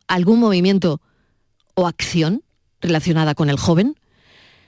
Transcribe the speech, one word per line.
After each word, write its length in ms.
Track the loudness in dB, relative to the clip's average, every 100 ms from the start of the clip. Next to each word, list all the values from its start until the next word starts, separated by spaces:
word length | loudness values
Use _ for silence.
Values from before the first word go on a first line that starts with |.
| -2
algún 320 | -2 2 2
movimiento 640 | 2 2 2 0 0 -4 _ _ _ _ _ _ _
o 140 | -4 -4
acción 540 | -4 -4 -2 0 -2 -8 _ _ _
relacionada 560 | -2 -2 0 0 0 0
con 140 | -2
el 100 | -2
joven? 400 | 0 2 0 -4 _ _ _ _ _ _